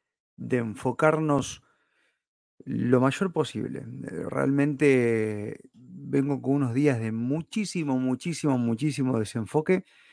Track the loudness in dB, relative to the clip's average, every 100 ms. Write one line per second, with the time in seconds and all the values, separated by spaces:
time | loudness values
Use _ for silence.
0 | _ _ _ -14 -2 0 0 -2 -4 2
1 | 2 2 2 0 -2 -8 _ _ _ _
2 | _ _ _ _ _ _ -8 -2 2 4
3 | 4 0 -2 -2 -2 -4 -6 -8 -10 -12
4 | -10 -8 -6 0 2 2 2 4 4 6
5 | 4 2 0 -2 -6 -10 -16 -20 -20 -16
6 | -2 0 0 0 0 0 2 2 2 2
7 | 0 -2 -2 -2 -2 -4 -4 -4 -2 0
8 | 0 -2 -4 -2 0 2 0 0 -2 0
9 | 0 0 -2 -4 -2 -2 2 0 0 _
10 | _